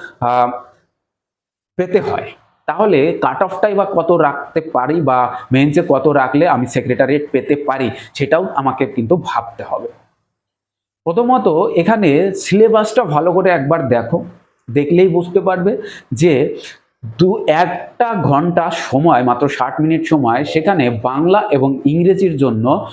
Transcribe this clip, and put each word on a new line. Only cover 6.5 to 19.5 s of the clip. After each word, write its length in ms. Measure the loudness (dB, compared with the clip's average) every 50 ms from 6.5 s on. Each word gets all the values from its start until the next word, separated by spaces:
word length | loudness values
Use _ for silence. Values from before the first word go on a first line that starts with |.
| 2 0 -2
সেক্রেটারিয়েট 640 | -2 -2 -4 -2 -2 0 0 0 2 0 -2 -2 -2
পেতে 240 | -2 -2 0 0 -2
পারি 360 | -2 -2 -4 -4 -2 -2 -4 -6 -8 -14 -12 -8
সেটাও 340 | -6 -2 0 0 0 0 -2 -4
আমাকে 300 | -2 -2 -2 0 -2 -2
কিন্তু 360 | -2 -2 -2 0 0 0 0 -2
ভাবতে 380 | -4 -6 -6 -6 -6 -10 -14 -10
হবে। 240 | -8 -8 -8 -8 -10 -14 _ _ _ _ _ _ _ _ _ _ _ _ _ _ _ _ _ _ _ _ _ -6
প্রথমত 440 | -4 -2 0 2 2 2 2 2 2 2 2 2 0 0
এখানে 580 | 0 2 2 2 2 4 4 4 4 2 0 -2
সিলেবাসটা 720 | -6 -4 0 4 4 6 6 4 2 0 0 0 0 0
ভালো 300 | 2 0 0 2 2 2
করে 160 | 2 2 2
একবার 400 | 2 2 0 0 0 0 0 0
দেখো, 360 | 0 0 0 -2 -4 -4 -4 -6 -16 -20 _ _ _ _ _ -4
দেখলেই 360 | -2 -2 0 2 4 4 4
বুঝতে 320 | 4 2 0 -2 0 -2 0
পারবে 420 | 0 0 -2 0 0 -2 -2 -4 -6 -12 -16 -16 -12 -8
যে 460 | -2 0 2 2 4 2 0 -2 -4 -8 -14 -18 -20 -20 _ _ _ _ -16 -6 -2 0
দু 260 | 2 2 2 0 0
একটা 640 | 0 2 2 2 0 -2 -8 -12 -8 -4 -4 -2 -2 -2
ঘন্টা 580 | -2 0 2 2 2 2 0 0 0 -2 -2
সময়, 520 | -4 -6 -6 -2 0 2 4 4 4 4 2
মাত্র 240 | 2 0 0 0
ষাট 340 | -2